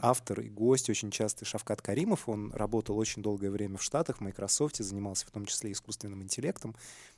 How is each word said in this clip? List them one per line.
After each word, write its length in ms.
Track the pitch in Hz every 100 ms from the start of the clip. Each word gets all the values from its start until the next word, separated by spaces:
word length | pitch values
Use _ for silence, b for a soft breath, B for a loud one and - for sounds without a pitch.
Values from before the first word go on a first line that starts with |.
автор 400 | 120 127 - 101
и 80 | 113
гость 400 | 104 117 131 -
очень 200 | 104 104
частый 360 | - 107 - -
Шавкат 340 | 107 - 104
Каримов. 480 | - 110 202 185 -
Он 240 | 104 104
работал 460 | 110 104 110 107 104
очень 240 | 110 -
долгое 280 | 104 101 98
время 280 | 101 101 95
в 40 |
Штатах, 360 | - 147 165 -
в 20 |
Майкрософте, 600 | 98 - 98 - 147 -
занимался 440 | 98 98 101 95 -
в 40 |
том 160 | 107 101
числе 260 | - 110
искусственным 500 | 98 - 110 104 98
интеллектом. 520 | 98 - 147 - 113 113 B B B